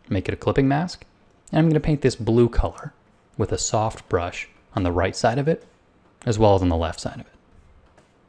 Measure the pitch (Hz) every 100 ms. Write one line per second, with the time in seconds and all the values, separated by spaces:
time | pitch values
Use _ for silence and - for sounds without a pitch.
0 | - 98 - - - 120 135 143 175 -
1 | - _ _ _ - 160 160 151 156 147
2 | 131 - 107 117 117 - - - 147 _
3 | _ _ _ - 104 - - 110 110 -
4 | - 90 87 - - _ _ 104 90 87
5 | 87 - 117 127 143 180 - _ _ _
6 | _ _ 123 107 107 98 90 82 82 -
7 | - 120 - _ _ _ _ - _ _
8 | _ _